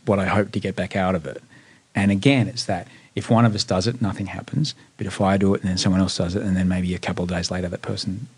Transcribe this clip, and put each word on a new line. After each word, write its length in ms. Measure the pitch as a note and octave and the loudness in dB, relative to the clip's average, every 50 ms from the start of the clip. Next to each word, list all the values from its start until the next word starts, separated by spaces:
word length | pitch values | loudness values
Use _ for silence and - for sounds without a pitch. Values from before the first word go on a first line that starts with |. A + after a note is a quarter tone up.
| - | 0
what 120 | A2 G2+ G2 | 0 2 2
I 60 | F#2+ | 2
hope 260 | F#2+ F#2+ G#2 G2+ - | 2 2 2 0 0
to 80 | - G2+ | -2 -4
get 160 | - G2 F#2+ | -4 -4 -4
back 180 | - F#2 - - | -4 -4 -2 -2
out 180 | G2+ F#2 F#2 F#2+ | 0 0 0 0
of 100 | E2+ D2 | -2 -4
it. 160 | C2+ B1+ - - - - - - - - _ _ _ - | -6 -12 -14 -16 -20 -20 -20 -20 -20 -20 _ _ _ -2
And 160 | - G2 G#2 | 0 2 2
again, 360 | G2+ G2 G2 C#3 C#3 B2+ A2 F#2+ | 2 4 4 4 4 4 2 0
it's 160 | - - - | -2 -6 -4
that 240 | - G2 F2 F2+ - - - - _ - | -4 -4 -6 -6 -10 -18 -20 -18 _ -8
if 160 | G2+ - - | -4 0 4
one 140 | A#2 A2+ A#2 | 4 6 6
of 80 | A2 G2+ | 6 4
us 100 | G2+ - | 2 -2
does 220 | - F#2+ F#2 F2+ | 0 0 0 0
it, 160 | A#2 B2+ - | 0 -2 -2
nothing 240 | A2 G2 F#2 - G2+ | -2 -4 -2 -4 -6
happens. 480 | F2+ F#2 F#2+ - - - C#3+ D3+ - - - - _ _ - | -8 -8 -10 -10 -6 -2 -2 -2 -2 -4 -10 -18 _ _ -10
But 80 | - | -8
if 140 | G2 - - | -6 -2 0
I 140 | G#2 F#2+ G2 F#2+ | 2 2 2 4
do 160 | G2 G2 G2+ | 4 2 2
it 80 | - | 2
and 80 | - F#2 | 0 -2
then 80 | F#2 F#2 | -2 0
someone 220 | - G2+ F#2 F#2 | 2 2 4 4
else 140 | F#2+ F#2 - - | 2 2 0 -2
does 160 | F2+ F2 F#2 | -2 -2 -2
it, 80 | - | -2
and 120 | - G2 F#2 | 0 0 0
then 120 | F#2 F#2 F2+ | 2 2 2
maybe 260 | F#2 F#2 F2+ F2+ F2+ | 0 0 0 -2 -4
a 40 | F2+ | -4
couple 240 | - F#2 F2 - | -4 -4 -4 -2
of 80 | F2+ F2+ | -2 -2
days 200 | F2+ F2 F2 - | -2 -4 -4 -4
later 180 | F#2 F#2 F2+ F2 | -4 -4 -4 -4
that 120 | F#2+ - | -6 -6
person 440 | - - G#2 G2 - G2+ F#2 G#2+ A#2+ - _ | -6 -6 -6 -6 -6 -6 -6 -8 -8 -12 _